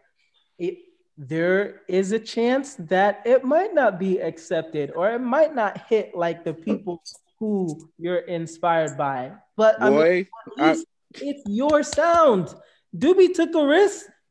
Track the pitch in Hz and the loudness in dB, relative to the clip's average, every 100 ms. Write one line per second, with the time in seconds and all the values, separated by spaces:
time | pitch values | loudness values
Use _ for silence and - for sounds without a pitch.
0 | _ _ _ _ _ _ 175 - _ _ | _ _ _ _ _ _ -8 -8 _ _
1 | _ - 131 160 175 185 202 - - 185 | _ -20 -8 -2 0 0 -2 -10 -4 -2
2 | 190 226 220 233 233 262 277 - 160 185 | 0 -4 -4 -2 0 0 -4 -14 -2 2
3 | 202 202 233 254 262 311 415 330 233 180 | 2 0 0 2 2 0 2 2 0 0
4 | 190 185 165 165 - 170 160 151 139 143 | -2 -2 -4 -8 -4 -4 -4 -6 -6 -2
5 | 190 240 247 285 311 277 208 - - 220 | -2 -2 -2 2 0 0 -4 -4 -2 -2
6 | 190 175 170 170 170 160 - 156 180 170 | -2 -4 -4 -4 -8 -8 -6 -6 -6 -12
7 | - - _ _ 214 202 175 151 - _ | -16 -20 _ _ -4 -2 -4 -6 -14 _
8 | 170 175 170 170 165 - - 135 156 139 | -4 -4 -4 -8 -8 -4 0 0 -2 -4
9 | 143 131 131 196 _ - 220 220 214 151 | -6 -4 -10 -14 _ 2 2 4 2 4
10 | 165 180 190 - - - 320 320 - _ | 4 2 -2 -14 -18 0 2 2 -4 _
11 | _ - 277 285 202 208 285 302 294 - | _ -10 -8 -8 -6 -2 2 2 0 0
12 | 339 339 311 202 156 - _ _ _ 170 | 2 4 4 4 -2 -12 _ _ _ -2
13 | 277 370 359 359 320 330 285 320 403 - | 2 4 4 4 0 2 4 4 4 0
14 | - _ _ | -16 _ _